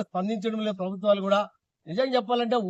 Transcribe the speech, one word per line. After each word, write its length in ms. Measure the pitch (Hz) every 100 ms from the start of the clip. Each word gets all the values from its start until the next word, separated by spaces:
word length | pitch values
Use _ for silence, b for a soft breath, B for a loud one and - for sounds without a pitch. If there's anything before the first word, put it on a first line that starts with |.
| 220
స్పందించడం 540 | 180 190 220 220 220 214
లేదు 120 | 190
ప్రభుత్వాలు 400 | 185 196 208 202 196
కూడా. 140 | 196 208 _ _ _ -
నిజం 200 | 175 262 254
చెప్పాలంటే 420 | 208 240 233 247 190